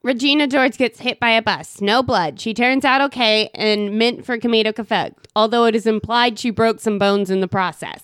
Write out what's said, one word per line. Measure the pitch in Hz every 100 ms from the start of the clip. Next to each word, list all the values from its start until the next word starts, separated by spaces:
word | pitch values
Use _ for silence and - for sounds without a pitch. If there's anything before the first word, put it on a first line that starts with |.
Regina | 240 240 277 294 285
George | 269 262 -
gets | 233 -
hit | 247 -
by | 233
a | 226
bus. | 220 151 - -
No | 202 254
blood. | 254 208 160 -
She | 226
turns | 220 247 269
out | 269 269
okay | 277 247 220 214 214
and | - 214 208 202 214
meant | 233 - -
for | 233
comedic | 240 220 220 220
effect, | 208 202 - _ - -
although | 220 233
it | 233 220
is | 220
implied | 214 - 233 247 208
she | 240
broke | 214 226 -
some | 220 202
bones | 202 202 185
in | 190
the | 185
process. | 196 180 - - -